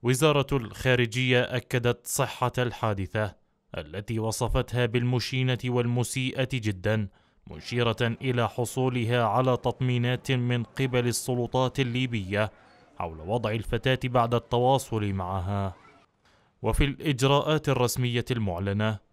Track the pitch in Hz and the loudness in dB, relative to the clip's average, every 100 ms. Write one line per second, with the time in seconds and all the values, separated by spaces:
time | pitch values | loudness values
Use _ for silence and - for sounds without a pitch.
0 | 117 127 156 147 135 139 113 - 131 123 | 2 4 4 4 2 0 -4 -4 2 4
1 | 117 113 127 123 123 123 - 127 117 120 | 2 0 2 2 2 -4 -2 0 0 0
2 | - - 127 - 123 120 123 - 113 98 | -4 -2 -2 0 -2 0 -2 -2 -2 -2
3 | 92 110 104 - _ _ _ - 78 87 | -4 -2 -4 -6 _ _ _ -12 -10 -10
4 | 104 110 110 107 117 131 123 123 123 120 | -6 -4 -2 -2 0 0 0 0 0 0
5 | 123 123 - 131 127 123 127 123 120 120 | 0 0 0 -2 0 0 0 0 0 0
6 | 120 - 127 127 131 131 107 95 92 110 | 0 -2 -4 -2 -2 -2 -2 -2 0 0
7 | 101 _ _ _ - - - 120 120 110 | -2 _ _ _ -16 -14 -6 0 0 2
8 | 120 117 135 123 113 - 117 - 131 123 | 0 -2 -2 0 0 0 -4 0 0 0
9 | 110 123 117 107 127 120 - - 127 123 | 0 2 2 2 2 2 0 0 0 2
10 | 120 123 - 131 120 123 113 - 135 123 | 0 -2 0 0 2 -2 -2 -2 0 2
11 | 120 113 - 123 120 127 127 123 131 120 | 2 -2 -2 -2 0 2 0 0 -2 0
12 | 127 117 92 101 107 - - - - - | -2 -2 -2 0 0 -4 -20 -20 -20 -8
13 | 87 80 80 117 113 113 104 117 135 127 | -8 -6 -4 -2 0 -2 -2 -2 0 0
14 | 127 123 117 120 - 120 123 135 - 110 | 0 2 2 0 0 2 4 2 2 -2
15 | 104 98 90 95 90 101 98 92 - - | -2 -2 -2 -4 -2 -2 -4 -6 -20 -20
16 | _ _ _ _ _ _ 110 113 147 139 | _ _ _ _ _ _ -2 2 2 2
17 | 160 127 135 143 - 156 147 131 123 - | -2 2 4 4 4 0 0 2 2 0
18 | 123 120 110 117 104 87 98 101 107 107 | -2 -2 -2 -2 -2 -2 -2 0 0 -2
19 | _ | _